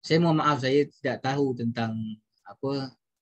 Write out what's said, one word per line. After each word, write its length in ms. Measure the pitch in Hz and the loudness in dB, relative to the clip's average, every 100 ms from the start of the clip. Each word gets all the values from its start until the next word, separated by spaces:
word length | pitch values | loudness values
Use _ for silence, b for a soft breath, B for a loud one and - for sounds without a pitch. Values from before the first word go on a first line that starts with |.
Saya 160 | - 165 | 2 2
mohon 240 | 170 156 | 4 4
maaf, 220 | 147 143 | 2 0
saya 260 | 131 139 147 | 2 2 2
tidak 320 | _ 135 113 | _ -6 -2
tahu 320 | 131 139 139 | -2 0 -2
tentang 400 | 123 117 120 113 113 110 107 _ _ | -2 -4 -2 -4 -4 -8 -10 _ _
apa, 480 | - - 135 139 131 _ _ _ | -20 -8 -6 -4 -6 _ _ _